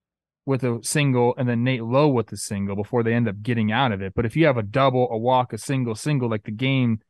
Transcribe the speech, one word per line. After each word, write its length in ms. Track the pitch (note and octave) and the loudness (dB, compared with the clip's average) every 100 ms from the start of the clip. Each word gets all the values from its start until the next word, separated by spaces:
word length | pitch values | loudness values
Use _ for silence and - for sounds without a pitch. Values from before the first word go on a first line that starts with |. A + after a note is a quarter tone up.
| _ _ _ _ - | _ _ _ _ -4
with 160 | C3+ | -2
a 140 | B2+ A#2 | -2 -4
single, 520 | - D#3 C#3+ B2 A#2+ B2+ | -2 0 2 4 2 2
and 120 | B2 | -2
then 160 | A#2 | 0
Nate 180 | B2 C3 | 0 -2
Lowe 260 | A2+ B2+ D3+ | 0 2 4
with 240 | B2 G#2+ | 2 -2
a 40 | G2+ | -8
single 400 | - G2+ G2 G2+ | -8 -4 -4 -4
before 260 | G#2 B2 | -2 0
they 120 | A2+ | 2
end 140 | A#2 A#2 | 2 0
up 140 | G2+ | -2
getting 300 | G#2+ A#2 G#2+ | -2 0 0
out 200 | A#2 C3 | 2 0
of 80 | G2 | -2
it. 140 | G2 | -4
But 120 | - A#2 | -4 -2
if 100 | D#3 | 2
you 100 | D#3 | 2
have 100 | B2 | 2
a 60 | |
double, 480 | G2+ C3+ C3+ B2+ B2 | -2 0 2 2 0
a 80 | A2+ | 0
walk, 340 | A#2 B2+ A#2 | 2 2 0
a 60 | G#2+ | -6
single, 360 | - C3+ A#2+ | -4 -2 -2
single, 360 | A2 D3+ D3 A#2+ | -4 -2 -2 0
like, 140 | A2 | -4
the 60 | - | -6
game 500 | G#2+ C3 C3+ B2 A2 | -4 0 2 2 0